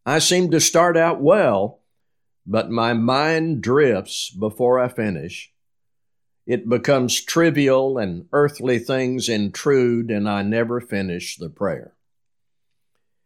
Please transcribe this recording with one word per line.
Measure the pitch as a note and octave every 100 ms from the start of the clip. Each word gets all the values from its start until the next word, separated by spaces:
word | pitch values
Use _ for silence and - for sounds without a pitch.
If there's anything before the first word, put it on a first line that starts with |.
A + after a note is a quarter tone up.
| B2
I | D#3
seem | D3 F3+ F3+
to | D#3
start | - E3 F3 E3
out | E3 D3+
well, | D3 G#3 D3+ G2 G2+ - _ _ _ _ _ _ F#2
but | G#2+ A2
my | A2+ A#2
mind | A#2 A#2 C3 D#3 D#3+ E3 C#3
drifts | G#2 C#3 C#3 G2 - - -
before | F#2 G#2+ G#2+ B2 B2+
I | B2
finish. | A#2+ G#2+ E2 E2 - - _ _ _ _ _ _ _ _ _ -
It | A#2+ A2
becomes | A#2+ - C3+ B2 -
trivial | - E3 E3+ C#3 C#3 C3+ C3+ B2+
and | G2 F2 -
earthly | C#3+ D3 D3 B2+ A#2
things | A#2 C3 B2+ B2+ A2+
intrude, | A2 G2+ - D3+ C3+ B2 A#2 A#2
and | G#2 G#2
I | G2+
never | G2+ A2+ A#2 A#2+
finish | A#2+ G2+ F#2+ F2 - -
the | E2
prayer." | - G2 C#2 - _ _ _ _ _ _ _ _ _ _ _ _ _